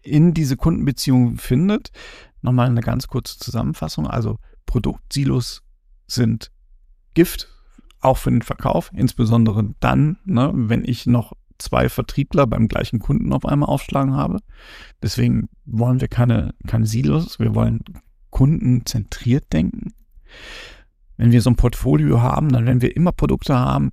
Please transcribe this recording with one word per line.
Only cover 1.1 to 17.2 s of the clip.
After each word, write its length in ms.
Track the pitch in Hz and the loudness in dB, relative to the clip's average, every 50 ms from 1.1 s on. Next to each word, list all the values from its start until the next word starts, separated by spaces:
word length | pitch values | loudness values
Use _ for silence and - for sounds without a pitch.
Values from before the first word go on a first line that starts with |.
| 131 127 123 120 117 120 | 4 4 4 2 0 -6
findet. 540 | - - 123 139 175 196 208 - - - - - - - - - - _ _ - | -4 -2 0 2 2 0 0 -2 -4 -10 -20 -20 -20 -20 -20 -20 -20 _ _ -8
Nochmal 260 | - 123 127 123 120 123 | -4 0 2 2 2 2
eine 140 | 120 113 | 2 0
ganz 260 | 110 - 123 - - - | 0 -2 -4 -4 -6 -4
kurze 300 | - 120 - - - - | -6 -6 -6 -8 -14 -14
Zusammenfassung. 680 | - 123 123 113 - - 160 - - - - 156 151 - | -12 -8 -6 -4 -4 -4 -4 -6 -8 -8 -6 -6 -6 -4
Also 300 | - 117 113 - 113 - - - - - - | -4 -4 -4 -4 -6 -8 -12 -20 -20 -20 -10
Produktsilos 960 | - - 123 - - - - - - - 139 139 135 135 127 120 - - - _ _ _ _ _ _ - _ _ - | -4 -4 -2 -2 -2 -6 -6 -12 -8 -6 -4 -2 0 0 -2 -2 -6 -10 -16 _ _ _ _ _ _ -20 _ _ -10
sind 440 | - 120 123 110 113 110 - - _ _ _ _ - - _ _ - _ _ _ - | -2 -2 0 0 0 -4 -8 -16 _ _ _ _ -20 -20 _ _ -20 _ _ _ 2
Gift, 360 | 160 175 - - - - _ - _ _ _ _ - _ - _ _ | 2 2 2 2 -10 -12 _ -20 _ _ _ _ -20 _ -20 _ _
auch 160 | - 131 131 - | 0 0 0 2
für 140 | - - | 0 0
den 100 | 127 120 | 0 0
Verkauf, 500 | - - 135 - - - - 165 - - - | 0 -2 -10 -6 -4 -2 -2 -2 -4 -4 -4
insbesondere 800 | - 131 127 - - 120 110 117 117 113 110 98 110 107 107 - - | -2 -2 -2 0 0 0 2 4 4 4 2 2 0 -2 -4 -4 -2
dann, 380 | - 123 131 135 139 - 196 - - | 0 0 2 2 2 2 0 -4 -6
ne, 260 | 190 185 - 131 160 - | -2 0 0 0 0 0
wenn 300 | 135 113 107 117 - - | -2 -2 0 -2 -2 -2
ich 220 | - 120 - - | -4 -6 -4 0
noch 280 | 117 120 - - - - _ _ _ _ - | 0 0 0 0 -4 -14 _ _ _ _ -16
zwei 320 | - - - 123 127 120 | -10 -2 0 0 0 0
Vertriebler 580 | - - 123 - - 139 135 - - - 139 110 | 0 -4 -6 -4 -2 -4 -4 0 2 2 2 2
beim 200 | - 120 117 107 | 2 0 0 0
gleichen 320 | - - - - - 107 | 0 -4 -4 -4 -4 -6
Kunden 340 | - - 143 - - - 135 | -2 -2 -2 -2 0 -2 -2
auf 120 | - - | -2 -2
einmal 240 | - 143 143 143 - | 0 0 0 0 0
aufschlagen 460 | 139 143 - - - 139 139 135 135 | -2 -4 -4 -4 -4 -2 0 0 0
habe. 240 | 139 139 160 - 208 - - - - - - - - - - - - | 0 -2 -2 -4 -6 -8 -12 -20 -20 -20 -20 -20 -20 -20 -20 -14 -6
Deswegen 480 | - - - 123 120 123 - - - - - _ _ | -6 -4 -2 0 0 2 2 0 -2 -6 -10 _ _
wollen 360 | - 117 110 117 123 127 131 | -8 -2 -2 0 2 0 0
wir 60 | 135 - | -2 -2
keine, 460 | - - 123 123 117 110 - - - _ - - | 0 0 2 2 2 0 0 -4 -8 _ -8 -4
keine 180 | - 113 110 | -2 0 0
Silos, 540 | 107 107 117 135 147 147 156 | 0 0 0 0 0 0 0